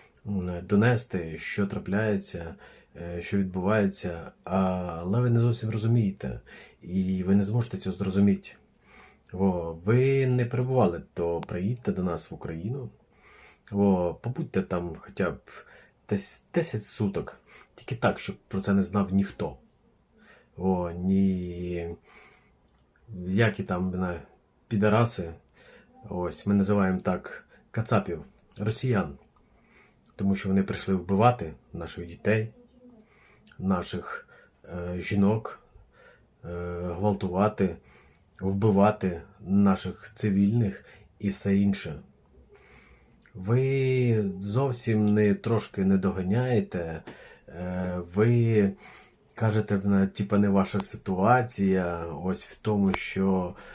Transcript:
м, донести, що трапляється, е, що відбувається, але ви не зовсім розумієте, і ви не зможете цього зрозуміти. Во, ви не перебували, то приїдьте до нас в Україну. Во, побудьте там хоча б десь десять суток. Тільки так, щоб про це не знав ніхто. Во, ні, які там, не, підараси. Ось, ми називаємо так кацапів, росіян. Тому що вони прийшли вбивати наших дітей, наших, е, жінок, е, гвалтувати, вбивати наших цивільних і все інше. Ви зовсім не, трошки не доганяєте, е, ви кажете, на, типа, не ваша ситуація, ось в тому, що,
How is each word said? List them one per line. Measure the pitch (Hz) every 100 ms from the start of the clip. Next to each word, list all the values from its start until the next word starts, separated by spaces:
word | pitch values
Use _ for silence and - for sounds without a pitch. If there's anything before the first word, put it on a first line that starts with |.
| - _ 107
м, | 98 90 87 87
донести, | 104 117 120 - 92 82 80
що | - - 98
трапляється, | 101 - 98 110 104 - 87 82 - - - _ -
е, | 85 87
що | 82 101
відбувається, | 95 92 92 110 98 - 90 85 80 -
але | - 95 92 92 90 82 87 117
ви | 123
не | 117
зовсім | 120 113 110
розумієте, | 107 110 120 101 95 65 57 - - - _
і | - 92 92 92
ви | 92
не | 101
зможете | 101 120 117 95
цього | 95 92
зрозуміти. | 95 98 101 95 - - _ _ _ - - _ _
Во, | 92 98 87 82 80
ви | 90 120 135 135 131
не | 123
перебували, | 120 123 127 131 98 85 -
то | - 85 85
приїдьте | - 87 98 123 -
до | 92
нас | 90 82 -
в |
Україну. | 78 - 82 98 139 120 - _ _ _ - - _ -
Во, | 101 101 92 87
побудьте | 82 120 127 139 95
там | 95 90 87 80
хоча | - - 90
б | 69 - - - - - _ -
десь | - - - _
десять | 180 160 110 -
суток. | - 104 87 - - _ - -
Тільки | - - 120
так, | 113 -
щоб | - - -
про | 98
це | 98
не | 98
знав | 95 104 92
ніхто. | 98 98 - 82 - _ _ _ _ _ _ - - _ -
Во, | 92 90 87
ні, | 87 92 95 98 92 90 87 90 87 85 85 _ - - _ _ _ _ _ _ _ - 95 90
які | 98 113 98
там, | 92 90 92
не, | 90 92 85 - _ _ _ -
підараси. | 110 104 110 117 - 82 80 _ _ - - _ - -
Ось, | 87 87 - 98
ми |
називаємо | 101 98 104 95 92
так | - 90 - - - _ _
кацапів, | - 117 110 98 82 - _ _ -
росіян. | 104 110 127 107 80 69 _ _ _ _ _ _ _ _ _ -
Тому | 98
що | 95 95
вони | 98
прийшли | 95 - -
вбивати | 95 87 98 117 120 80 - _
наших | 85 82 - 85
дітей, | 82 - 110 110 - - _ - - _ _ _ _ _ -
наших, | 92 92 85 87 - - - - _ _
е, | - 87 87 90
жінок, | 87 104 98 110 - - _ - - _ - _ _ _
е, | 85 87 87 87
гвалтувати, | 90 85 104 98 95 90 104 - 92 80 - - - _ _ -
вбивати | 95 98 107 98 101 104 95 82 - -
наших | 85 98 101 92 95 - -
цивільних | - 110 98 101 117 104 - - - - -
і | 101
все | 95 98 98
інше. | 101 98 85 76 - _ _ - - - - - - _ _ _ _
Ви | 92 92 123 135 135 131 127 123 110 98 95
зовсім | 101 113 139 120 - 107 104
не, | 104 104
трошки | 98 - 113 - -
не | 95 98
доганяєте, | 95 90 90 113 127 117 98 90 82 80 - - - - -
е, | 82 90 90 90 90 85
ви | 92 117 120 117 110 98 - - - - _ _
кажете, | - 113 107 104 101
на, | 101 98 98
типа, | - 98 101
не | 101
ваша | 98 95 104
ситуація, | - - - 92 101 127 117 - 98 92 87 85 85 78
ось | 90 95
в | - -
тому, | 107 104 98
що, | 92 - 98 95 95 87 - -